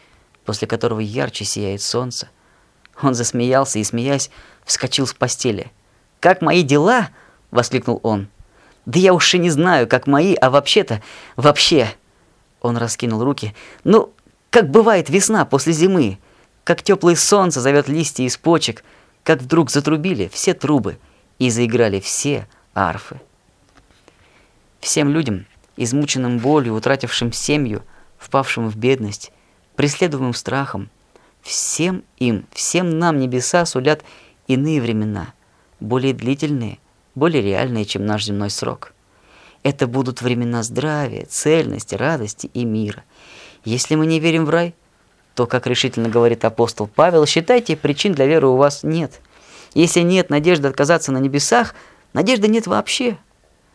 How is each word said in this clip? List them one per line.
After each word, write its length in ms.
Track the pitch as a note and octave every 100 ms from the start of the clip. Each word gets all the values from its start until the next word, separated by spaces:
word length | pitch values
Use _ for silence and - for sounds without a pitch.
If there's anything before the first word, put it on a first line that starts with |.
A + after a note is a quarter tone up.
| _ _ _ _ -
после 220 | G#2+ A2+
которого 320 | A2+ A#2+ A2
ярче 440 | G#2 B2 C3 -
сияет 380 | G#2 - G2+ G2
солнце. 480 | - A#2+ B2+ - - _ _ _ _ _ _ -
Он 140 | C#3+ A#2+
засмеялся 640 | A#2 B2 B2 C3 C3+ G#2+
и, 40 |
смеясь, 460 | G#2 A#2 C3 C#3 - - - _
вскочил 440 | - - B2+ - C3
с 60 | -
постели. 560 | B2+ - B2 G2 - _ _ _ _ -
«Как 220 | E3+ F#3
мои 220 | D#3 F3
дела?» 460 | C#3 D3 F3+ B3 D#3+ - _ _ -
воскликнул 520 | A#2+ A#2+ B2+ B2 A#2
он. 240 | A2+ G#2 G2+ _ - _ _ _ -
«Да 140 | D#3+
я 140 | F#3
уж 200 | F3+ -
и 40 | F3+
не 100 | F3
знаю, 380 | D3 F3+ D3+ A#2
как 180 | D#3+ C#3
мои, 280 | C#3 F#3+ E3
а 140 | B2+
вообще-то, 520 | C#3 C#3 A3 - A2 - - - -
вообще!» 520 | D3 D3 - D#3+ A2 - _ _ _ _ _ _
Он 140 | A#2+ A#2
раскинул 480 | A#2 - A#2+ A2
руки. 320 | C3 C#3 G#2+ - - -
«Ну, 280 | - A3 - _ _ _ -
как 200 | A#3 D3+
бывает 400 | A3 A3 F#3+ D3+
весна 360 | F#3 G3+ A3 -
после 280 | C3+ D#3+
зимы, 440 | D#3 F#3+ F#3 A2 G2 _ _ _ _
как 180 | - E3+
тёплое 340 | - F#3+ F3 E3
солнце 460 | - G#3 F3+ C#3
зовёт 260 | C3 C#3+ C3+
листья 360 | D#3 D3 -
из 120 | B2+ -
почек, 480 | D#3+ E3 - - - _ _ _
как 180 | - D3
вдруг 300 | B2+ E3 E3
затрубили 560 | D3 C#3+ D#3 F3+ C3 F2
все 200 | - -
трубы 440 | F3 - C#3+ G2+ - _ _ _ -
и 120 | B2+
заиграли 500 | A2+ A#2+ A#2+ A2 G2
все 480 | - - C#3+ B2+ G#2 _ _
арфы». 480 | G#2 F2+ G#2 - C3+ - _ _ _ _ _ _ _ _ _ _ _ _ _ _ -
Всем 300 | - D#3 C#3+
людям, 360 | D#3 B2+ F#2+ G2+ _ _ -
измученным 640 | A#2 C#3 C#3+ C3 B2 A#2+
болью, 340 | B2+ D3+ A#2+
утратившим 580 | A2 C#3 C3+ A#2+ - A#2+
семью, 520 | - - D3 B2 G#2 - - _ _
впавшим 520 | - C3+ C3+ A#2 A2+
в 60 | G#2+
бедность, 560 | B2 C3 G#2 - - _ _ _ _ -
преследуемым 580 | D3 - F3+ C#3 B2+
страхом, 560 | A#2+ - C3+ C#3 F#2+ G2+ _ _ _ _ _
всем 640 | - - - - F3 F#3 - -
им, 280 | B2 G#2+ -
всем 480 | - - F3 F3 D#3+
нам 200 | E3+ D3
небеса 460 | C3 B2 - F3 E3+
сулят 380 | C3 C3+ D3+ - - _ _ -
иные 340 | C3 D3+ D3+
времена, 520 | A#2 A2 G#2+ G2 - - _ _ _ -
более 340 | G#2+ B2+ C3+
длительные, 640 | A#2+ A#2 C#3 D#3 C#3 A2 - _ _ _ B2+
более 260 | E3 D3+
реальные, 440 | G2 G2 C3 A2+ G#2
чем 200 | G2+ G#2
наш 200 | G#2 G#2
земной 240 | G2+ G2+
срок. 440 | - A#2 - - _ _ _ _ - - _
Это 240 | C#3+ C#3+ C3
будут 340 | B2+ B2+ B2
времена 420 | B2 A#2+ A#2+ A#2+
здравия, 600 | A2+ A#2+ D#3 D3+ C3 G#2 -
цельности, 720 | - D3+ D#3+ A2+ G2+ - G2
радости 540 | C#3 D3+ G#2 - -
и 120 | A#2+ A#2
мира. 380 | A2 G#2 - _ _ - - - - A2
Если 300 | B2 - D#3
мы 100 | D#3+
не 140 | D#3+
верим 260 | E3 E3 D3+
в 40 |
рай, 240 | E3 E3+ - _ _ _ _ _ -
то, 100 | A#2+
как 220 | B2 B2
решительно 420 | B2 C3 A#2+ A2+
говорит 360 | A#2+ A#2 A#2 A2+
апостол 420 | A2+ A2+ - G#2
Павел, 380 | - E3+ E3 D3
«Считайте, 500 | E3 E3+ B3 A#3 D3+
причин 380 | D3 C#3+ G#3
для 120 | D3 C3+
веры 220 | D#3+ C3+
у 80 | B2+
вас 280 | C#3+ -
нет. 380 | D3+ E3 D3 - _ _ - - -
Если 280 | - E3+ F3
нет 280 | F3 F#3 F3+
надежды 380 | D3 E3 E3 C#3
отказаться 440 | C3+ D3 E3 -
на 60 | C3
небесах, 580 | C3+ C#3 - A#3 A3 - - _ _
надежды 340 | - G3 B3 G#3
нет 200 | A3 F#3
вообще». 500 | G#3 - - B3 F#3 _ _ _ _ _